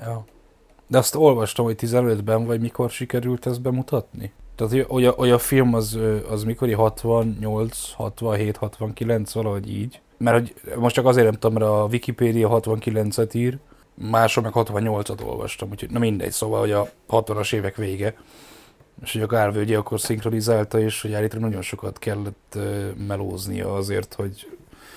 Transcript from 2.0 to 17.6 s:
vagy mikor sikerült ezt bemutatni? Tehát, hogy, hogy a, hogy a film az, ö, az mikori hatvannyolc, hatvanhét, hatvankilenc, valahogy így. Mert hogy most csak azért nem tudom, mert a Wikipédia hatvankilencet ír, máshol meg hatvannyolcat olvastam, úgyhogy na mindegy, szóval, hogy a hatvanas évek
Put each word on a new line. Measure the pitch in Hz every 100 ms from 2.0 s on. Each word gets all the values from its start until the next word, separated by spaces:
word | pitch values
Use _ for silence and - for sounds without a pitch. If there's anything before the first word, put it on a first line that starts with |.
| 123 107 101 110
vagy | 117 117
mikor | 113 - 123
sikerült | - 127 123 123 123 -
ezt | 123
bemutatni? | 127 127 131 131 - - 104 - -
Tehát, | - 113
hogy, | 127 131
hogy | 131
a, | 123
hogy | 120 123
a | 120
film | - 135 123
az, | 117 107
ö, | 110 110 107 -
az | 110
mikori | 107 113 127
hatvannyolc, | 107 110 107 117 117 113 104 107 107 113 - -
hatvanhét, | - 110 - 117 104 107 104
hatvankilenc, | 104 - 110 104 113 113 104
valahogy | 117 110 101 101
így. | 101 113 - _ _
Mert | 117 117
hogy | 120 - - 123
most | 120
csak | 123 127
azért | 123 113
nem | 107
tudom, | 113
mert | 110 110
a | 104 104
Wikipédia | 117 - 117 120 113 107
hatvankilencet | 117 110 110 113 110 107 107 110
ír, | 117 123 131 - - _
máshol | - 107 113 113 -
meg | 113
hatvannyolcat | 120 113 104 110 104 101 104
olvastam, | 55 62 107 - 98
úgyhogy | 101 -
na | 120
mindegy, | 117 104 -
szóval, | - 110 110
hogy | 107
a | 104 101 - -
hatvanas | 113 110 107 123
évek | 110